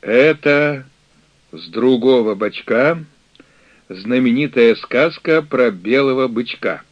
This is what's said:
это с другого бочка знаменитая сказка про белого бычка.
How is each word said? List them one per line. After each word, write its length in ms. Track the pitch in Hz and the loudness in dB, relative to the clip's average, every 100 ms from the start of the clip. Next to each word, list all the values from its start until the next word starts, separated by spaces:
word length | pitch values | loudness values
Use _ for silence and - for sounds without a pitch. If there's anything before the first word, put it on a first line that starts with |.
это 840 | - 117 143 151 147 143 147 143 135 _ _ _ _ _ _ | 0 2 4 2 0 0 0 -4 -12 _ _ _ _ _ _
с 160 | 80 - | -20 -12
другого 640 | 85 123 127 123 127 110 | -2 2 2 2 2 0
бочка 720 | 98 107 - - 117 139 170 156 _ _ _ _ _ _ _ _ | -2 -6 -8 -4 0 0 -2 -10 _ _ _ _ _ _ _ _
знаменитая 880 | 92 101 123 127 120 147 131 117 110 | -16 -4 0 2 0 -2 2 4 2
сказка 640 | - 123 156 160 - 160 | -2 -2 -2 -2 -2 -2
про 280 | 151 127 123 | 0 0 0
белого 580 | 98 95 131 139 131 131 | -2 -2 0 0 0 -2
бычка. 540 | 113 120 - 104 80 - | -4 -8 -8 -8 -8 -12